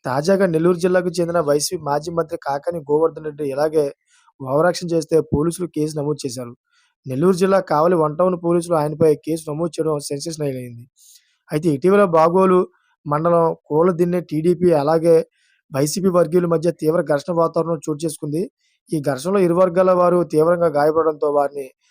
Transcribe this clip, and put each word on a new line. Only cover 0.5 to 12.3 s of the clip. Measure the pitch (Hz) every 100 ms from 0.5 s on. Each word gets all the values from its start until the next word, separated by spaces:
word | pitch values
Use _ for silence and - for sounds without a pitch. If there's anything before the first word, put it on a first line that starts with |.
| 160 170 175
జిల్లాకు | 180 180 180
చెందిన | 175 170 170
వైసీపీ | 147 147 147 180
మాజీ | 151 147 160
మంత్రి | 165 156 170
కాకాని | 147 143 170 175
గోవర్ధన్ | 139 147 160 156 156
రెడ్డి | 147 147
ఇలాగే | 131 156 156 143 - _ _ _ _
ఓవరాక్షన్ | 131 143 175 175 180
చేస్తే | 165 151 160 151
పోలీసులు | 147 165 165 175
కేసు | 151 151 151
నమోదు | 143 151
చేశారు. | 139 120 120 123 _ _ _ _ 139
నెల్లూరు | 131 180 180
జిల్లా | 190 196
కావలి | 190 151 170 180
వన్ | 151 151
టౌన్ | 185 175
పోలీసులు | 170 175 170 165
ఆయనపై | 147 151 160 151
కేసు | - 165 156
నమోదు | 151 170
చేయడం | - 156 147
సెన్సేషన్ | 143 143 165 151 147
అయింది. | 131 123 117 120 _ _ - _ _ _
అయితే | 156 165
ఇటీవల | 139 180 202 202
బాగోలు | 160 160